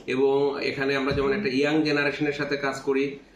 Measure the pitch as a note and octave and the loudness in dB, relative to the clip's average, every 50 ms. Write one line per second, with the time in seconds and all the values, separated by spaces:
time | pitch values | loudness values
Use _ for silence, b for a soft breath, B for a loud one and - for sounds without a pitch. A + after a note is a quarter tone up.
0 | B - C3 C3 C#3 C3+ C#3 C#3 C#3+ C#3 C#3 C#3+ - C3+ B2+ C#3 C3+ C#3 C#3 C#3 | B -4 0 2 4 4 4 4 2 0 0 -2 -4 -4 -4 -2 -2 0 0 0
1 | C3+ C#3 C#3 C#3 C3+ C#3 C3+ - - C3+ B2 C3+ C#3+ D3 D#3 D#3 D3+ D3 C#3+ C#3+ | 0 0 0 0 0 0 0 0 -2 0 0 2 2 2 2 2 2 2 0 2
2 | C#3+ C#3+ C#3 - D3+ C#3+ C#3+ - C#3+ C#3+ C#3+ C#3 C#3+ C3+ C3+ - - C#3+ C3+ C3+ | 0 0 0 0 -2 -2 -2 -2 -4 -4 -2 -2 -2 -4 -4 -4 -2 0 0 2
3 | C#3 C3+ - B B B B | 0 0 -4 B B B B